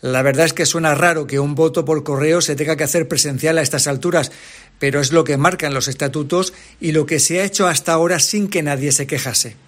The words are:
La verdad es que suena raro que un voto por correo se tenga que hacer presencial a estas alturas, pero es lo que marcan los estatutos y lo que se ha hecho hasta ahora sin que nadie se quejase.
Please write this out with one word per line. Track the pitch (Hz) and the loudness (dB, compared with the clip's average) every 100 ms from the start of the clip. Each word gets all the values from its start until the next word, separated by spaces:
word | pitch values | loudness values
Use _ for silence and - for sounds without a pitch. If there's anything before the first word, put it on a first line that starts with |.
La | 131 127 | -2 0
verdad | 135 135 165 | 0 2 2
es | |
que | - 165 | 2 -2
suena | 170 160 143 | 0 0 2
raro | 175 160 147 | 2 2 -2
que | 139 | -2
un | 143 147 | -2 2
voto | 160 165 151 | 2 2 0
por | 156 | -2
correo | 143 139 151 170 | 0 0 2 2
se | 160 143 | 2 -2
tenga | 151 156 | -2 -2
que | |
hacer | 151 170 160 | 0 0 0
presencial | 160 151 135 156 160 | -2 -2 0 0 0
a | |
estas | 143 143 147 | 0 -2 -2
alturas, | 139 175 175 135 - - - - _ | -2 0 0 0 -8 -20 -20 -20 _
pero | 139 143 | -2 0
es | 139 | 2
lo | 160 | 2
que | 156 143 | 2 2
marcan | 156 185 151 | 2 0 -4
los | 135 123 | -4 -4
estatutos | 131 143 151 143 175 185 - - - | -4 -4 -4 -2 -2 -2 -6 -20 -8
y | 165 | -2
lo | 156 143 | 0 0
que | 156 | 0
se | - 170 | 0 0
ha | 196 | -2
hecho | 202 185 | 0 0
hasta | 156 - | 0 0
ahora | 165 170 175 | 2 2 2
sin | - 208 196 | 0 0 -2
que | 190 | -2
nadie | 147 143 143 | -2 -2 0
se | 143 139 | -2 -2
quejase. | 143 - 113 117 110 | -4 -2 -2 -4 -8